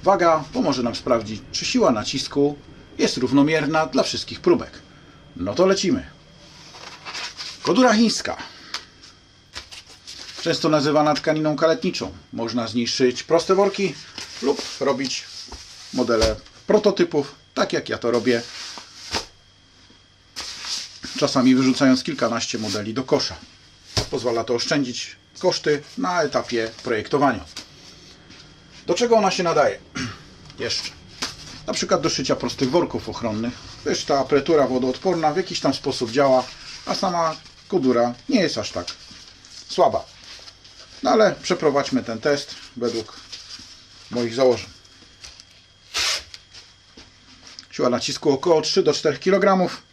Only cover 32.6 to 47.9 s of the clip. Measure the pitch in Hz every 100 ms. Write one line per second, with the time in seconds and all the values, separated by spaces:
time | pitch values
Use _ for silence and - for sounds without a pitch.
32.6 | 131 160 - 120 - 104 117 107 117 123
33.6 | - - 147 120 - 143 131 143 135 160
34.6 | 131 127 127 127 185 170 156 151 180 -
35.6 | 151 131 - 127 117 120 139 127 127 -
36.6 | - - - 190 190 175 160 156 - -
37.6 | - 185 131 120 120 123 - 269 165 -
38.6 | 104 - 90 - - - - - - -
39.6 | - - 165 160 - - - - - -
40.6 | - - - - 214 220 208 139 - 175
41.6 | 156 139 135 131 117 110 147 143 - -
42.6 | - - 120 113 110 - - - - -
43.6 | - - - - - 120 120 113 131 113
44.6 | - - - - - - - - - -
45.6 | _ _ _ - - - - - _ -
46.6 | - _ _ - - _ - - - -
47.6 | - - 139